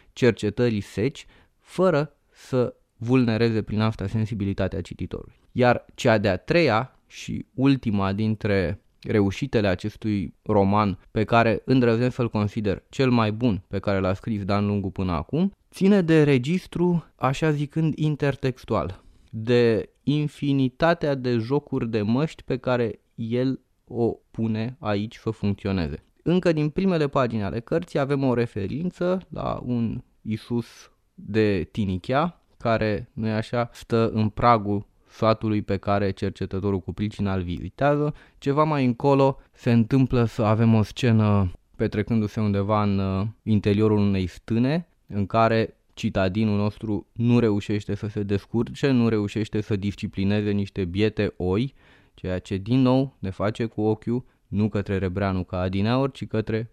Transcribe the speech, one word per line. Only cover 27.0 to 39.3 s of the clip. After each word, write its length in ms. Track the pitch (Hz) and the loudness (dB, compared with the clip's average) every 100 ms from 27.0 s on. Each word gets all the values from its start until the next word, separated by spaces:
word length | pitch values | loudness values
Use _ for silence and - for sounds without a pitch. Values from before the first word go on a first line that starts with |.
| 147 | 0
pagini 340 | 147 127 113 | 0 0 -2
ale 180 | 101 117 | -4 -4
cărții 380 | - 165 180 156 | -4 -4 -2 -4
avem 260 | 135 139 | -2 0
o 100 | 139 | 2
referință 840 | 120 117 - 98 117 175 - 180 185 - | 2 0 -4 -6 -4 -6 -4 -2 -2 -6
la 340 | - 123 - | -8 -6 -6
un 380 | - 120 113 117 - _ | -4 -2 -2 -4 -10 _
Iisus 680 | - 107 - 120 113 - - _ _ | -8 -8 -4 -6 -6 -14 -20 _ _
de 540 | - - 104 107 98 78 | -20 -4 2 4 2 -2
tinichea, 680 | - 101 92 - 131 170 - _ _ | -2 -2 -2 -2 0 0 -4 _ _
care, 540 | 117 110 110 101 120 | -2 0 0 -2 -6
nu-i 200 | - 110 | -6 -4
așa, 380 | 110 110 120 117 | -2 -2 -4 -4
stă 380 | - - 117 113 | -8 -2 0 2
în 160 | 110 107 | 0 -2
pragul 580 | - 120 117 101 101 - _ _ | 2 4 4 2 -4 -4 _ _
satului 540 | - 110 110 110 104 | -2 0 2 0 -2
pe 140 | 98 98 | -2 -4
care 340 | - 101 101 | -2 0 -2
cercetătorul 680 | 95 98 - 98 95 101 98 | -2 -6 -4 -6 -4 -2 -2
cu 120 | - | -4
pricina 420 | 90 104 - 101 | -6 -6 -4 -2
îl 80 | 95 | -2
vizitează. 720 | 90 87 92 - 139 147 147 139 - _ | -4 -6 -8 -2 0 2 -2 -6 -16 _
Ceva 260 | - 139 | -2 0
mai 200 | 156 151 | 2 2
încolo 540 | 127 117 143 135 135 | 0 0 2 4 4